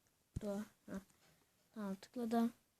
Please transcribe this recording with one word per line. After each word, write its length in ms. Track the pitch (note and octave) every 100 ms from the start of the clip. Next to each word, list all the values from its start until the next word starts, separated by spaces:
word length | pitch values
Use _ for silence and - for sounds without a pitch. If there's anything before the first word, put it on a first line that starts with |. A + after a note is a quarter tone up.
| _ _ _ -
Doğa. 240 | G#3 G3+ G#3 - -
Heh. 140 | G3 - - - - _ _ _
Tamam 220 | A3 G3+ F#3+
tıkladım. 580 | - B3 A#3 A#3 A#3 - _ _